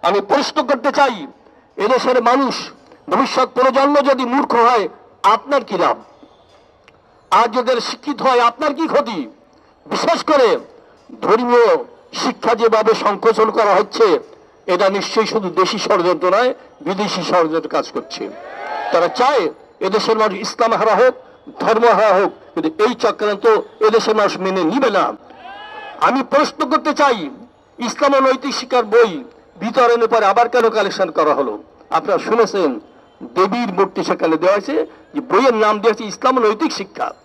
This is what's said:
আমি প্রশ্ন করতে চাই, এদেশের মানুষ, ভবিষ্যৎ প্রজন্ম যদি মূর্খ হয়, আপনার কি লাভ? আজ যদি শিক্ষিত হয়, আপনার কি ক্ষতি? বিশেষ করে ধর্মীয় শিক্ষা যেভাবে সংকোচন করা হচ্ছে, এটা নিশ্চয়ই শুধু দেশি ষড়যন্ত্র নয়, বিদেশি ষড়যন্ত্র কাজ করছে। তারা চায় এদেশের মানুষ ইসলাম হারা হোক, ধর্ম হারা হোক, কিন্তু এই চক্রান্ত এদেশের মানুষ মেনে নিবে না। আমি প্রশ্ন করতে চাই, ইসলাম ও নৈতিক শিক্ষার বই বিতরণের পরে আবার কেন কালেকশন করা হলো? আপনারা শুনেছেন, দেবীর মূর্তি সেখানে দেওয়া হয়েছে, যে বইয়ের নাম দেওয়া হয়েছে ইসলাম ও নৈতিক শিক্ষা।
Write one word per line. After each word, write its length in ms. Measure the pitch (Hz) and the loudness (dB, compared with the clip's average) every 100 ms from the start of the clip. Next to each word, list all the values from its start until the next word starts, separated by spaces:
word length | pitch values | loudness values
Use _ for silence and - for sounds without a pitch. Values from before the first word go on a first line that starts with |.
আমি 200 | 170 196 | 0 0
প্রশ্ন 440 | 196 277 269 - 262 | 0 -2 0 -4 -2
করতে 260 | 269 285 | -2 0
চাই, 360 | 277 277 220 139 - _ _ _ - | 2 0 0 -12 -18 _ _ _ -6
এদেশের 460 | 202 254 254 254 | 0 0 2 2
মানুষ, 480 | 233 262 262 - - - _ - - | 2 2 0 -4 -12 -20 _ -20 -6
ভবিষ্যৎ 400 | 202 254 - 262 | -2 -2 0 -2
প্রজন্ম 460 | - 262 254 277 294 | 2 2 2 2 2
যদি 300 | 277 262 247 | 2 0 0
মূর্খ 300 | 262 - 240 | -2 0 2
হয়, 340 | 233 240 180 - - _ | 4 2 -2 -8 -20 _
আপনার 400 | - - 269 277 | 0 0 0 -4
কি 140 | 233 190 | -2 -2
লাভ? 200 | 156 113 - _ - _ _ _ _ _ _ _ _ _ _ | -2 -2 -8 _ -20 _ _ _ _ _ _ _ _ _ _
আজ 220 | 190 233 | 2 2
যদি 280 | 226 240 247 | 0 -2 -2
শিক্ষিত 400 | - - - 285 | -2 -10 -8 -2
হয়, 180 | 277 240 | 0 2
আপনার 340 | 240 - 302 | 2 0 -4
কি 140 | 285 330 | -2 -2
ক্ষতি? 420 | 285 262 311 - - _ _ _ _ - | 0 -2 -6 -10 -14 _ _ _ _ -10
বিশেষ 380 | 208 - 330 | -4 -2 -2
করে 340 | - 294 233 165 - - _ _ _ - | 2 4 4 2 -4 -20 _ _ _ -8
ধর্মীয় 560 | 156 226 247 240 226 160 123 - _ | 0 0 4 4 4 2 -2 -18 _
শিক্ষা 420 | - 262 - - 233 | -6 -6 -4 -2 2
যেভাবে 380 | 226 220 220 | 2 2 2
সংকোচন 580 | 220 214 196 220 220 220 | 2 0 0 0 2 0
করা 240 | - 208 190 | 2 2 2
হচ্ছে, 440 | 208 - 220 147 - - - _ - | 0 2 2 2 -2 -20 -20 _ -4
এটা 240 | 180 196 | 0 2
নিশ্চয়ই 360 | 196 - - 220 | 0 -2 -2 0
শুধু 240 | 226 190 | -2 -4
দেশি 300 | 165 190 208 | -2 -2 -2
ষড়যন্ত্র 500 | 214 180 175 170 180 | 0 0 2 0 2
নয়, 240 | 196 254 277 - _ | 2 0 -2 -14 _
বিদেশি 420 | 151 190 208 190 | -8 -4 -4 -6
ষড়যন্ত্র 460 | 160 185 160 160 156 | -2 0 0 -2 -4
কাজ 220 | 151 139 | -6 -4
করছে। 380 | 131 - - 101 - - - - - - | -10 -12 -12 -12 -12 -18 -14 -10 -8 -2
তারা 160 | 170 170 | 0 0
চায় 420 | - 254 285 165 - - _ | 2 2 2 -2 -6 -20 _
এদেশের 380 | 190 208 202 220 | -2 -2 0 0
মানুষ 220 | 214 190 | 0 -2
ইসলাম 340 | 226 - 226 | -10 -2 0
হারা 220 | 208 220 196 | 2 2 4
হোক, 180 | 254 - - - - - | 2 2 -18 -20 -20 -6
ধর্ম 280 | 196 220 233 | -2 2 4
হারা 260 | 190 214 | 4 4
হোক, 180 | 185 190 - - - | 4 0 -4 -12 -6
কিন্তু 280 | 156 160 | -6 0
এই 100 | 214 | -2
চক্রান্ত 540 | 233 220 196 208 202 233 214 - - | 0 -2 -2 -4 0 2 2 0 -2
এদেশের 360 | 214 214 220 214 | 2 2 0 0
মানুষ 220 | 202 170 | 0 -2
মেনে 260 | 190 190 | -4 -2
নিবে 260 | 165 240 262 | 0 0 0
না। 240 | 196 143 - - - - - - - - - | 0 -2 -4 -16 -20 -20 -20 -18 -18 -18 -2
আমি 220 | 170 254 | 0 0
প্রশ্ন 460 | 262 277 311 - 302 | -2 0 -2 -4 -4
করতে 240 | 302 311 | -2 -2
চাই, 360 | 294 285 233 147 - - _ _ - | 0 0 0 -6 -12 -20 _ _ -12
ইসলাম 360 | 240 - 285 | -10 -2 0
ও 60 | 277 | 2
নৈতিক 360 | 262 254 285 - | 2 0 -4 -8
শিক্ষার 280 | 247 247 | -2 -2
বই 400 | 214 220 220 156 123 - _ - | 2 4 4 0 -12 -20 _ -10
বিতরণের 480 | 208 247 240 233 226 | -4 2 2 2 2
পরে 180 | 226 202 | 2 2
আবার 240 | 196 240 | 2 2
কেন 200 | 247 233 | 2 0
কালেকশন 420 | 214 196 - 185 | 0 -2 -2 -4
করা 220 | 165 151 135 | 0 0 0
হলো? 280 | 131 104 - _ - | -2 -6 -14 _ -6
আপনারা 300 | 160 180 175 | -4 -2 -2
শুনেছেন, 600 | - 226 220 208 160 117 - - _ _ | 0 0 0 2 -2 -2 -12 -20 _ _
দেবীর 500 | 127 - 196 240 233 | -10 -2 0 0 -4
মূর্তি 300 | 185 196 196 | -2 -2 -2
সেখানে 340 | 175 180 170 160 | -4 -2 0 0
দেওয়া 160 | 180 | 2
হয়েছে, 320 | 202 196 302 - - - | 0 -2 -6 -6 -10 -12
যে 80 | - | -12
বইয়ের 320 | 123 233 262 | -2 2 2
নাম 260 | 220 214 208 | 2 0 2
দেওয়া 20 | |
হয়েছে 200 | 220 214 | 0 -2
ইসলাম 340 | 220 - 247 262 | -8 -4 0 2
ও 20 | |
নৈতিক 320 | 220 214 160 | 0 0 -4
শিক্ষা। 400 | - 196 - 120 - | -6 -12 -8 -8 -8